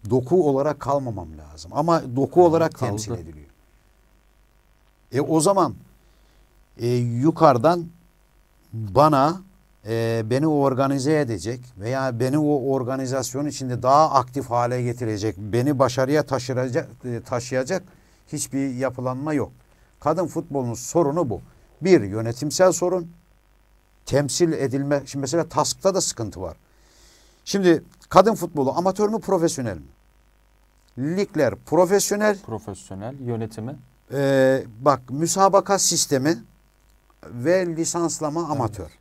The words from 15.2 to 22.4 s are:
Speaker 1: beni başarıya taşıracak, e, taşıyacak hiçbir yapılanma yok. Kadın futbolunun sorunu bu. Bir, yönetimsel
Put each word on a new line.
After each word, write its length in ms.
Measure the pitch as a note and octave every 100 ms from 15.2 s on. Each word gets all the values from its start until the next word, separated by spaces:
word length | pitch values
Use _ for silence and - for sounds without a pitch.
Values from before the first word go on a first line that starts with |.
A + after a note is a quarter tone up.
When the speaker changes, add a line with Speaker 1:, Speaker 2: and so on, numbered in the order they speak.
| G#2+ F#2
Speaker 1:
beni 420 | G#2 A2+ C3 C3+
başarıya 460 | B2+ B2+ C3 D3+ C#3+
taşıracak, 640 | C3 B2+ B2+ B2+ B2+ - - B2+
e, 160 | A#2
taşıyacak 600 | - B2+ B2 D#3+ C3 F#3 - - _ _ _
hiçbir 420 | D3+ - C3+ C3+
yapılanma 600 | B2 C3 B2 B2+ B2+ D3+
yok. 180 | D3+ G2+ - _ _ _ _
Kadın 280 | C#3+ E3 F3
futbolunun 460 | D#3+ E3 C#3 B2
sorunu 560 | A#2 - E3+ D3 D#3 D3+
bu. 120 | F#2 - _ _ _
Bir, 200 | E3+ F3
yönetimsel 720 | G2+ G#2 A#2 A#2